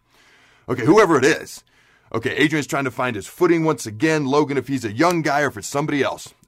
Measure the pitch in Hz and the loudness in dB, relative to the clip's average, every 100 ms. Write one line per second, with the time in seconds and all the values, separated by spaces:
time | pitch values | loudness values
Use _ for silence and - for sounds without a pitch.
0 | _ _ _ _ _ _ - 127 123 208 | _ _ _ _ _ _ -6 -2 4 6
1 | 185 165 143 - - - _ _ _ _ | 6 4 4 0 -4 -18 _ _ _ _
2 | - 104 110 113 151 151 135 143 135 - | -8 -6 -4 0 0 0 -4 -4 -4 -4
3 | 127 107 - - 175 170 160 147 113 107 | -4 -6 -10 -2 2 2 0 -2 -6 -2
4 | 160 156 135 143 139 139 135 135 110 107 | 0 0 0 0 0 -2 -2 -4 -4 0
5 | 170 170 147 143 139 104 - 143 151 143 | 2 2 0 0 -2 -4 -6 -4 -2 -2
6 | 104 80 - _ | -2 -4 -14 _